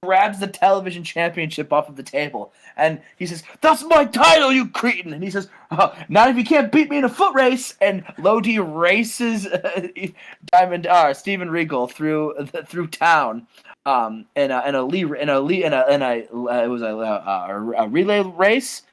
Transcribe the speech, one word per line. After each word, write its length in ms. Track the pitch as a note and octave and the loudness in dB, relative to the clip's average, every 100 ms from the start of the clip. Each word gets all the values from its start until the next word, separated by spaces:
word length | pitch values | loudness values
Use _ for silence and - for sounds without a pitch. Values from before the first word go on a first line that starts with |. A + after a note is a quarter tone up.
grabs 360 | F3+ F#3+ G#3 G3+ | 2 2 2 0
the 80 | G3 | -8
television 560 | - F#3+ G3 F#3 E3+ | 2 2 4 0 -10
championship 720 | E3+ - E3+ E3+ D#3+ D#3 D3 | -10 -4 -4 -2 -6 -6 -2
off 160 | D3 D3+ | 0 -2
of 60 | C#3 | -8
the 80 | |
table, 500 | C3 C#3 D3 B2+ G2+ _ - - | -8 -6 -6 -8 -12 _ -20 -2
and 260 | D#3 D#3 - _ | -2 -2 -12 _
he 80 | F3 | -10
says, 180 | E3+ - - | -10 -14 -2
That's 220 | D#4 D#4+ | 2 2
my 220 | D#4 E4 C#4+ | 4 4 4
title, 460 | - D4+ D#4+ C#4 | 4 6 6 6
you 180 | C4 A3+ | 2 0
cretin! 420 | - A#3+ G3+ F3+ | -4 -4 -4 -8
And 120 | D3 | -8
he 80 | F#3+ | -6
says, 180 | F#3+ F#3+ - _ | -6 -8 -16 _
Uh, 240 | D#3+ F#3 - - | 0 0 0 -2
not 220 | G3+ A#3+ | 4 4
if 80 | B3 | 4
you 60 | |
can't 280 | A#3+ D#4+ A#3 | 2 2 4
beat 180 | D4+ D4 | 2 2
me 100 | D4 | 0
in 40 | |
a 60 | C4 | -2
foot 240 | A#3+ G4 | 2 0
race. 420 | C4+ B3+ B3+ - - | 4 2 2 -6 -2
And 220 | G3+ G3 E3 - | 0 0 -8 -2
Lodi 400 | E3 A3 A3 A3 | 2 2 0 -2
races, 880 | F3+ D#3 E3+ G3 A3+ - A#3+ A3 F#3+ | -2 0 2 2 0 -2 -2 -2 -4
<laughs> 0 | |
uh, 400 | F3+ - F3+ F3 - F#3 - - - D3 | -4 -4 -6 -8 -10 -12 -12 -20 -20 2
Diamond, 340 | F3+ F#3 F3 E3+ | 4 4 0 2
uh, 280 | F3 D#3+ C#3 | 4 4 0
Steven 340 | - G3 F3+ | -4 -4 -4
Regal 380 | D#3+ E3 C#3+ B2 | -4 -2 -2 -4
through, 580 | - D#3 D#3 D3+ D3 C#3+ | -4 -2 -2 -2 -6 -8
<laughs> 200 | F3 D3 | -10 -10
through 220 | E3+ E3+ | -8 -8
town, 600 | - D#3+ E3 C3 A2+ A#2 _ _ - - | -2 2 2 2 -4 -12 _ _ -12 -2
um, 380 | C3 A2+ A2 G#2+ - | 0 0 -6 -10 -2
in 160 | C#3 | -2
a, 160 | C3 C3 | 0 -2
in 80 | C#3+ | -2
a 80 | |
Lee, 360 | B2+ E3+ E3+ C#3+ | -2 -2 -4 -4
in 100 | D3 | -2
a 100 | C#3 | 0
Lee, 240 | C#3 F#3 | 0 0
in 100 | E3 | 0
a, 120 | C#3 C3 | 0 2
in 140 | C#3+ | 2
a, 240 | C3+ A#2+ A2 | 0 -4 -6
uh, 320 | A#2+ B2 A#2+ | -10 -4 -2
it 40 | A#2 | -2
was 160 | B2 | -2
a, 120 | A2+ A2 | -4 -4
a, 800 | A2 G#2 E2+ G2 F2+ G2+ G#2+ A2 | -4 -4 -4 -6 -4 -8 -6 -2
a 80 | A2 | -2
relay 340 | C3 F#3+ G#3 | 0 0 0
race 640 | F#3+ F3 F#3+ A#3 C4 - _ | -2 0 2 2 -2 -12 _